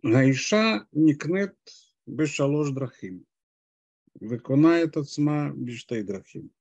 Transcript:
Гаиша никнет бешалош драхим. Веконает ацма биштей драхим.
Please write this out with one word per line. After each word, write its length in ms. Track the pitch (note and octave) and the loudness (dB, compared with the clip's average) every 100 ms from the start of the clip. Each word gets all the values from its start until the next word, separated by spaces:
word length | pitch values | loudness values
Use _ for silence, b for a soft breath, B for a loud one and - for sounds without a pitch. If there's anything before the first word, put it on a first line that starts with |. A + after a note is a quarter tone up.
Гаиша 840 | - A#2+ C3+ C3+ - G#3+ A3 G#3+ - | 2 4 4 2 0 0 2 -2 -4
никнет 640 | D3+ D#3 D3 D3+ F#3 G3 _ - - _ _ - | 2 2 2 -2 -4 -4 _ -20 -20 _ _ -12
бешалош 640 | C3+ D3+ - C#3+ D3 D3 | -4 -4 0 0 0 -2
драхим. 540 | C3+ C3 _ F#2+ F2+ _ _ _ _ _ _ _ _ _ - | -4 -8 _ -16 -16 _ _ _ _ _ _ _ _ _ -16
Веконает 800 | G#2+ A#2 - C3+ D#3+ E3+ E3 D#3+ | -8 -8 0 6 6 6 0 -2
ацма 560 | C#3+ - D3 D3 D3 | -6 -2 0 0 -4
биштей 480 | C3+ B2 A#2 - A#2 | -6 -10 -10 -8 -6
драхим. 480 | G2 F#2+ _ G2 F2 _ | -6 -10 _ -18 -18 _